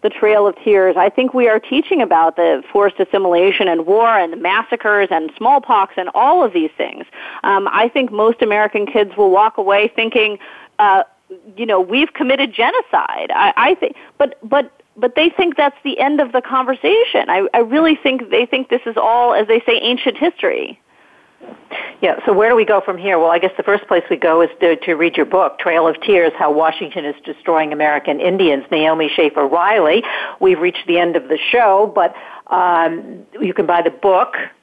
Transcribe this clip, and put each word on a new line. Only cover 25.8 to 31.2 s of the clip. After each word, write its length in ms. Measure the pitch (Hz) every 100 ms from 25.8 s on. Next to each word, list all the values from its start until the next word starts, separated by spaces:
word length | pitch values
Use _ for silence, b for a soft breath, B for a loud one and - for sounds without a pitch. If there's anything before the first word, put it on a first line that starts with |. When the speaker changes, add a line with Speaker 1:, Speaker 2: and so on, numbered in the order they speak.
| 165
Speaker 2:
of 120 | 156
Tears: 300 | - 196 165 160
How 160 | 160
Washington 520 | 147 160 156 156 180 147
is 100 | 143
Destroying 480 | - 147 - 165 156
American 480 | 147 151 147 143 147
Indians, 440 | 180 185 180 139 -
Naomi 400 | 160 156 160 156 -
Schaefer 300 | 156 156 139
Riley. 580 | 160 180 220 156 185 226 B B B
We've 220 | 190 170
reached 260 | 175 175 -
the 120 | 175
end 180 | 175
of 120 | 160